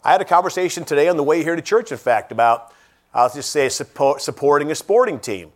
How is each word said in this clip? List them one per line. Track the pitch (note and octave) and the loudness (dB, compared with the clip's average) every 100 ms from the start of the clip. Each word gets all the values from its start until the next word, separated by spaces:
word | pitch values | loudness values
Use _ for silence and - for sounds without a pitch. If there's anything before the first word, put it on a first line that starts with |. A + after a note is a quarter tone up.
I | - | 2
had | F#3 | 0
a | G3 | 2
conversation | F3+ F#3 - F3+ - | 0 0 -4 -4 -6
today | D#3 C#3+ D#3+ | -2 2 2
on | E3+ | 2
the | |
way | C#3+ E3 | 2 0
here | D#3+ E3+ | 0 -4
to | |
church, | - A3 A3+ | 0 -2 0
in | B2+ | -6
fact, | - A2+ - | 0 0 -2
about, | A2 A#2 A#2 - _ _ _ _ | 0 2 2 -2 _ _ _ _
I'll | - B2+ | 0 0
just | C#3 C3 | -2 -4
say, | D3+ C3 | 0 0
suppo-, | - C#3 - C#3 C#3 | -2 -10 0 0 0
supporting | - A#2 C#3+ D3 D3+ | -6 -2 2 2 0
a | D3+ | -6
sporting | - G#3+ B3 C#3 | 0 2 2 -2
team. | - G2 D#2+ | -8 -10 -10